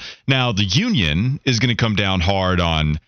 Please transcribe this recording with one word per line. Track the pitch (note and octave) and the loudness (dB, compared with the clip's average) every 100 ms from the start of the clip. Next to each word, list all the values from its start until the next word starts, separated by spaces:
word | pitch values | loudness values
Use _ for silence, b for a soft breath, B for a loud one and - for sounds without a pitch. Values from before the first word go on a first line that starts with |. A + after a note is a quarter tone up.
| B B - | B B -2
Now, | C3+ B2 | 0 0
the | G2+ G2+ | 0 0
union | A#2 B3 F3 D#2+ D#2 B2 C#3+ - | 0 0 0 2 0 0 -2 -2
is | A2+ | 0
gonna | B2 A#2 | 0 0
come | A#2 G2+ | 0 0
down | G2 F#2+ | 0 0
hard | F2 G2 F#2 F2+ | 0 0 0 2
on | F2 D#2+ D2+ D2+ | 2 0 0 -2